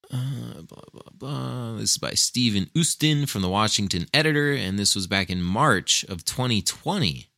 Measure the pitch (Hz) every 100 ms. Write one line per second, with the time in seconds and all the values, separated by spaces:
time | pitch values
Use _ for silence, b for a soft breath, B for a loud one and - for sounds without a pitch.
0 | - 127 131 127 117 - - - - -
1 | - - 131 139 127 123 120 110 110 -
2 | - - - - 120 101 90 160 170 -
3 | 156 147 143 104 92 98 107 - 98 90
4 | 80 147 156 147 147 139 95 98 101 101
5 | 92 98 92 90 87 101 147 101 - -
6 | - 92 - - 127 110 95 - - 196
7 | 110 65 -